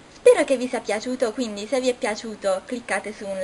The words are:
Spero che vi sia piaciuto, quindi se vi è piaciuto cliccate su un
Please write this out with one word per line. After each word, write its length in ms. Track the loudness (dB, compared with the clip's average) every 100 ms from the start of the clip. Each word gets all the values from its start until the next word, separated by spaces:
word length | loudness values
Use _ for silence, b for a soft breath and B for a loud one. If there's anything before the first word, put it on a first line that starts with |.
| -20
Spero 300 | 4 6 6
che 120 | 6 0
vi 120 | 0
sia 120 | -4
piaciuto, 520 | -2 -4 -2 -2 -2
quindi 340 | -2 -4 -6 -2
se 140 | 0
vi 80 | 0
è 60 |
piaciuto 680 | 0 -2 -4 -8 -4 0 -2
cliccate 480 | -2 -8 -4 -4 -4
su 140 | -8 -8
un 120 | -4